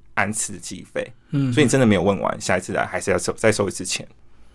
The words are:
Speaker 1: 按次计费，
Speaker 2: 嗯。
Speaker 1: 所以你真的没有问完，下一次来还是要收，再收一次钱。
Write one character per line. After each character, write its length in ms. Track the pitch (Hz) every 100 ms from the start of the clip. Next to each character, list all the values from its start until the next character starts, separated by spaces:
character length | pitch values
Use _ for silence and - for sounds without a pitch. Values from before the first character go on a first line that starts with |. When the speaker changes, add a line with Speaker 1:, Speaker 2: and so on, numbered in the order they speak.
| -
Speaker 1:
按 180 | - 101
次 240 | 107 - 92
计 280 | - - -
费， 220 | - - - -
Speaker 2:
嗯。 220 | 143 135
Speaker 1:
所 80 | 123
以 40 |
你 60 | 135
真 80 | 135
的 80 | 120
没 80 |
有 80 | 98
问 160 | 90 98
完， 220 | 50 50
下 160 | - 92
一 40 |
次 120 | -
来 140 | 82 57
还 120 | 92
是 120 | 95
要 80 | 92
收， 140 | -
再 200 | - 113
收 160 | 107 101
一 20 |
次 140 | -
钱。 220 | 92 - - - - - -